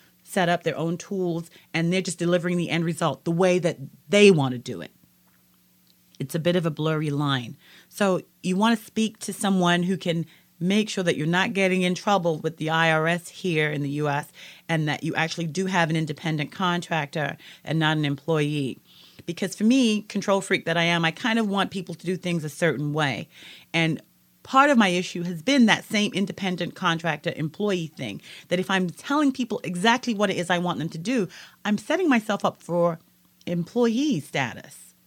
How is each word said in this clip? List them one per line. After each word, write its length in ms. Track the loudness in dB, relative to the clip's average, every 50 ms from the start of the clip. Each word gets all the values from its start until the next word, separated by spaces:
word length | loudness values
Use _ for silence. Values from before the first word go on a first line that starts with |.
| _ _ _ _ _ -4
setup, 360 | -2 0 2 2 2 0 0
their 120 | -2 -4
own 220 | -2 -2 -4 -4 -6
tools, 520 | -6 -6 -4 -2 -2 -2 -2 -4 -6 -10 -16 -20 -12 _ -4
and 200 | -2 0 0 0
they're 100 | 0 -2
just 160 | -4 -4 -2
delivering 380 | 0 2 2 2 2 0 -2
the 120 | -2 -2 -2
end 160 | -2 -2 -2
result 400 | -2 -2 0 0 0 0 -2 -2
the 60 | -2
way 300 | 2 4 4 4 4 4
that 180 | 2 0 -2 -4 -8 -16 -16 -20 _ 2
they 200 | 6 8 10 10
want 220 | 8 8 4 0
to 80 | -2 -6
do 220 | -8 -10 -10 -10
it. 100 | -12 -14 _ _ _ _ _ _ _ _ _ _ _ _ _ _ _ _ _ _ _ _ _ _ _ _ -12 -10
It's 160 | -8 -6 -6
a 60 | -2
bit 160 | 0 0 0
of 100 | 0 0
a 40 | -2
blurry 400 | -2 -2 -2 -2 -2 -2 -2 -2
line. 460 | -2 -2 0 0 0 -2 -4 -6 -12 -16 _ -20 -20 -20 -20 _
So 340 | -4 0 0 2 2 0 -2 _ _ _ -4
you 140 | -2 0
want 200 | 2 2 2 2
to 80 | 0 -2
speak 360 | -4 -2 -2 -2 -2 -2 -6
to 120 | -10 -10 -8
someone 520 | -4 0 0 2 4 4 4 4 2 2
who 120 | 0 -2
can 300 | -2 -2 -2 -2 -2 -4 -6 -10 _ _ _ _ -4
make 300 | -2 0 2 2 0 0
sure 160 | -2 -2 0
that 120 | 0 0
you're 120 | 0 0 0
not 240 | 0 0 0 0 0
getting 300 | 0 2 2 2 2 2
in 120 | 0 0
trouble 440 | 0 0 2 2 2 2 0 -2 -2
with 180 | -2 -6 -6
the 140 | -4 -2 0
I 200 | 2 2 4 4
R 160 | 4 4 2
S 220 | 2 0 0 -4 -8
here 420 | -12 -6 -4 0 0 2 2 0
in 120 | 0 -2 -4
the 80 | -4
U 180 | -2 -2 -2 0
S 240 | -2 -2 -4 -6 -12 -20 -20 -20 -20 -14 _ -2
and 200 | -2 0 0 0
that 160 | -2 -2 -4
you 100 | -4 -2
actually 320 | -2 -2 -2 -2 -4 -6
do 200 | -4 -2 -4 -2
have 240 | 0 2 2 2 2
an 60 | 2
independent 540 | 0 -2 -2 -6 -6 -4 -2 -2 -2 -4 -6
contractor 840 | -4 -4 -2 -2 -2 -2 -2 -2 -4 -4 -2 -4 -4 -4 -4 -4 -6 -10 -14 -20 -20 -16 -8
and 160 | -4 -2 0
not 180 | 2 2 2
an 80 | 2 0
employee. 760 | 0 -2 -2 -2 0 0 0 0 0 -2 -2 -4 -4 -6 -10 -14 _ -20 -20 -20 -20 -20 -14 -10
Because 280 | -10 -8 -6 -6 -6 -2
for 100 | 0 2
me, 380 | 4 4 4 4 4 2 0 -4
control 380 | -6 -6 -4 0 0 0 0
freak 240 | 0 0 -2 -2 0
that 120 | 0 0
I 80 | 0 2
am, 200 | 2 2 2 2
I 80 | 0 -2
kind 260 | -2 -2 -2 0 0
of 80 | 0
want 240 | 0 0 -2 -2 -2
people 240 | -4 -8 -8 -8 -12
to 120 | -8 -6
do 100 | -6 -6
things 260 | -4 -2 -2 -2 -2 -4
a 60 | -6
certain 440 | -4 0 0 0 0 0 -2 -2 -2
way. 360 | 0 0 -2 -2 -4 -8 -12 -16 -20 -20 -20 -20 -20 -10 _ -2
And 280 | 0 0 0 -2 -4 -8 _ _ _ _ _ _ _ -8
part 280 | 2 4 6 6 6
of 80 | 6 6
my 100 | 4 4
issue 360 | 2 0 -2 -4 -6 -8 -6
has 180 | -6 -8 -4 0
been 240 | 2 4 6 6
that 180 | 6 6 4 2
same 300 | -2 -2 0 0 0 0
independent 600 | -2 -4 -4 -4 -4 -4 -4 -4 -4 -4 -8 -6
contractor 580 | -2 -2 0 0 0 -2 -4 -4 -4 -4 -6 -4
employee 520 | -4 -6 -6 -4 -4 -2 0 0 -2 -2 -6
thing, 340 | -8 -10 -10 -10 -10 -12 -14 -18 -20 -20 -6 -4
that 120 | -2 -2
if 100 | 0 0
I'm 180 | 0 0 0 -2
telling 440 | -4 -8 -6 -2 0 2 2 2 0
people 280 | -2 -4 -6 -6 -6 -6
exactly 500 | -8 -4 0 2 2 2 2 0 -4 -2
what 160 | 0 0 0
it 60 | 0
is 120 | -2 -2 0
I 100 | 0 0
want 200 | 0 -2 -4 -4
them 100 | -6 -6
to 80 | -8 -8
do, 300 | -6 -4 -2 -2 -2 -4 -6 -14 -20 -20 -16 _ -4
I'm 120 | -2 -2
setting 320 | -2 -2 -2 -2 0 2 2
myself 360 | 2 2 2 -2 -2 -2 -2
up 180 | -2 -4 -4 -6
for 380 | -4 0 0 0 0 0 -4 _ _ _ _ _ _ _ _ _
employee 760 | -4 -4 -4 -4 -2 0 2 2 2 2 2 0 0 0 -2
status. 720 | -2 -4 -2 -2 -2 -2 -4 -10 -16 -18 -20 -20 -20 -20 _ _ _